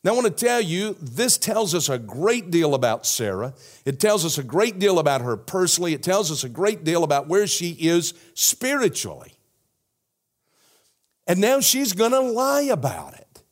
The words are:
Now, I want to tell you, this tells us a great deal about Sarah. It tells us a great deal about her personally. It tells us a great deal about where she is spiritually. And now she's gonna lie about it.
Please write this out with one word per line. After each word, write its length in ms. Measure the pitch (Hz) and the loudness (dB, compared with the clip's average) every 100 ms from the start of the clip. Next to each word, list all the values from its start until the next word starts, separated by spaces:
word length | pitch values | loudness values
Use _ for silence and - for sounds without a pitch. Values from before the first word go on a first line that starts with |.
Now, 100 | 180 | 2
I 20 | |
want 120 | 240 233 | 2 2
to 180 | - 240 | 2 0
tell 140 | 240 | 2
you, 360 | 190 175 214 190 | 0 -2 -4 -6
this 380 | 143 123 247 - | -8 -2 0 0
tells 360 | - 214 208 | 0 0 0
us 140 | 170 143 | -2 -2
a 100 | 127 | -4
great 520 | 107 117 196 240 180 | -6 -2 0 0 0
deal 240 | 170 151 | 0 2
about 320 | 135 120 110 - | 2 2 0 -4
Sarah. 480 | - 107 95 123 131 - - | -2 -2 -2 -6 -10 -20 -8
It 160 | 135 139 | -6 0
tells 240 | 214 208 | 2 2
us 140 | 165 147 | 0 -4
a 40 | |
great 360 | 127 156 233 185 | -2 0 0 2
deal 200 | 202 180 | 2 4
about 220 | 147 135 | 2 0
her 160 | 123 110 | -2 -6
personally. 560 | - 190 180 165 175 | -4 -2 0 0 -2
It 80 | 147 | -2
tells 300 | 175 190 175 | 0 0 0
us 100 | 147 | -4
a 40 | 127 | -8
great 340 | 117 196 214 | -2 -2 0
deal 220 | 160 170 | 0 0
about 240 | 160 143 143 | 2 0 2
where 180 | 185 208 | 0 2
she 240 | - 175 | -2 -4
is 420 | 165 160 170 160 - - | -2 2 2 0 -10 -18
spiritually. 1040 | - - - 254 277 214 - 98 69 - _ _ _ _ _ _ _ _ _ _ _ _ _ _ _ _ _ _ _ - | -2 -2 0 -2 2 0 0 -8 -10 -18 _ _ _ _ _ _ _ _ _ _ _ _ _ _ _ _ _ _ _ -2
And 140 | 180 | 2
now 200 | 214 269 | 4 4
she's 320 | - 254 269 | 2 0 -2
gonna 280 | 180 226 262 | 2 2 2
lie 420 | 254 226 269 285 | 2 0 2 2
about 520 | 285 196 131 85 76 | 0 0 -2 -6 -12
it. 280 | - - - _ | -20 -20 -20 _